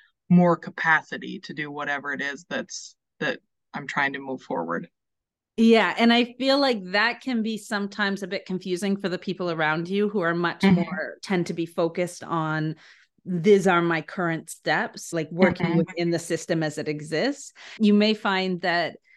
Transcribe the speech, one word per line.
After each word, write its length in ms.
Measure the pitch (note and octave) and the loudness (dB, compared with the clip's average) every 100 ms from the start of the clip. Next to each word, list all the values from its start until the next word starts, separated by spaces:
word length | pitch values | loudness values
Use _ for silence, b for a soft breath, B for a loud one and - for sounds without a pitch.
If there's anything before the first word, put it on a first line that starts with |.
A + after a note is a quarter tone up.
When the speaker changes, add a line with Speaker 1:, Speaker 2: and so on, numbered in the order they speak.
| B _ _ | B _ _
Speaker 1:
more 280 | F3 F3 E3+ | 6 6 2
capacity 840 | - - E3 D#3 - C3+ B2+ - | -2 -4 2 2 0 -10 -10 -12
to 140 | - | -12
do 160 | D3 D3 | -10 -8
whatever 420 | C#3+ C#3+ C#3+ C#3+ | -8 -6 -6 -6
it 80 | C3+ | -6
is 240 | C#3+ C#3 - | -6 -8 -8
that's, 460 | C3 - - - _ _ _ | -8 -8 -14 -16 _ _ _
that 200 | D3 - _ _ _ | -6 -6 _ _ _
I'm 140 | C#3+ C3+ | -12 -6
trying 260 | - C#3 | -2 -2
to 60 | C#3 | -4
move 240 | C3+ C3 | -8 -10
forward. 460 | - - E3 - E3+ _ _ _ _ _ _ - | -6 -6 -4 -6 -8 _ _ _ _ _ _ 2
Speaker 2:
Yeah, 380 | A3+ A3+ F3+ - | 6 6 4 2
and 140 | A#3 | 4
I 220 | A#3 A#3+ A#3+ | 4 2 -2
feel 200 | C4+ C#4 | 0 2
like 200 | C4+ A3+ F3+ | 2 0 -2
that 280 | G3+ A3+ A#3 | 0 0 -2
can 220 | C4+ A#3+ | -4 -4
be 140 | A3 G#3+ | -2 -6
sometimes 640 | - G#3 G3+ G3+ G3+ G3 | -6 -4 -4 -2 -2 -2
a 40 | F#3 | -6
bit 180 | G3 - | -8 -6
confusing 500 | F3+ F#3 F3+ G3+ G3 | -6 -4 -4 -2 -2
for 120 | G3 | -2
the 100 | F3+ | -4
people 320 | - E3+ F3+ | -6 -4 -4
around 380 | D#3+ D#3 D#3+ E3+ | 0 0 0 -2
you 200 | G3 G#3 | 0 0
who 120 | G#3 | 0
are 140 | E3 | 0
much 260 | E3+ E3+ - | 0 -2 2
Speaker 1:
Mm-hmm. 140 | G3 F3 | 4 4
Speaker 2:
more, 340 | F3 F3 B2+ - | 2 -6 -8 -12
tend 240 | - F#3 E3+ | -4 -2 -2
to 80 | |
be 120 | E3+ E3 | -4 -6
focused 560 | - E3 E3+ F3 - | -2 -2 -2 -6 -6
on, 540 | - E3 D#3 D#3 D#3 D#3+ b b b _ - | -6 -4 -2 -2 -4 -6 b b b _ -8
"These 400 | F3+ F3+ G3 F#3 | 0 6 6 6
are 160 | F3 | 4
my 180 | E3+ E3 | 2 0
current 460 | - - E3+ D#3+ D#3+ | -4 -4 -4 -4 -8
steps," 640 | - E3 D#3+ A#3 - - | -8 -2 0 -2 -8 -6
like, 180 | E3 D#3+ | -6 -4
working 340 | E3 F#3 F3 F3 | 2 2 2 0
Speaker 1:
Mm-hmm. 120 | E3 | 0
Speaker 2:
within 320 | E3 - E3+ | 0 -2 0
the 80 | E3+ | 0
system 440 | - E3 - E3 | -2 -6 -2 -2
as 160 | D#3 D3+ | -2 -4
it 100 | D3 | -6
exists. 640 | D3+ D3+ D#3 A#3+ C#4+ - B B B | -6 -4 -2 -2 -4 -12 B B B
You 140 | G#3+ | 4
may 200 | G#3 G#3+ | 6 4
find 460 | G#3+ G#3 F#3+ F#3+ F3+ | 2 0 0 -2 -2
that 340 | F3+ E3+ D#3+ - b | 0 0 -2 -6 b